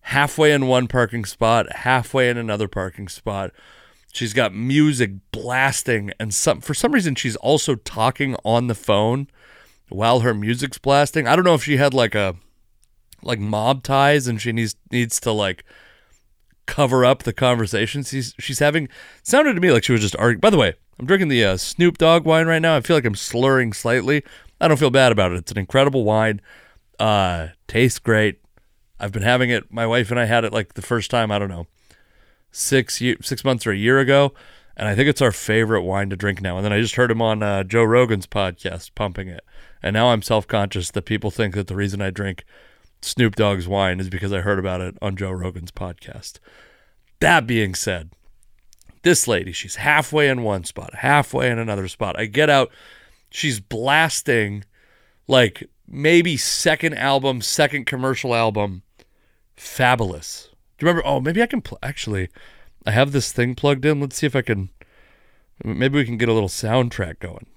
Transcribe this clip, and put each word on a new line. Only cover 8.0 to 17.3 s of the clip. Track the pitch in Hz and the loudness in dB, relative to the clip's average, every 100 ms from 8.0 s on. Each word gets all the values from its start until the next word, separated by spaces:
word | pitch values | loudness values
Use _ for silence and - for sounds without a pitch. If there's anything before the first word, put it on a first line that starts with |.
| 117 - 139 123 | -2 0 -6 -4
on | 107 120 120 | 0 0 0
the | |
phone | 110 - 110 110 127 139 _ - - _ _ _ | -4 0 2 2 -2 -6 _ -20 -20 _ _ _
while | 92 113 123 | -2 2 4
her | 120 | 2
music's | 107 104 123 139 - | 0 -2 -2 -4 -4
blasting. | 135 139 147 160 117 | 2 2 2 0 2
I | 160 | 4
don't | 180 | 4
know | |
if | 156 | 2
she | 143 135 | 2 2
had, | 143 | 2
like, | 131 113 107 | 2 0 0
a, | 95 87 _ _ _ _ _ _ _ - | -2 -4 _ _ _ _ _ _ _ -16
like, | - 117 | -8 -4
mob | 104 107 113 135 | -2 0 0 -2
ties | - 139 139 147 123 | 0 2 4 4 0
and | 113 | -4
she | 113 | -4
needs, | 113 110 - _ | -2 -4 -6 _
needs | 123 117 - | -2 -2 -2
to, | - | -2
like, | 107 98 90 - - - _ _ _ _ _ _ _ - | 0 -2 -4 -14 -20 -20 _ _ _ _ _ _ _ -10
cover | - 135 127 123 | -2 2 4 4
up | 135 | 4
the | - | -2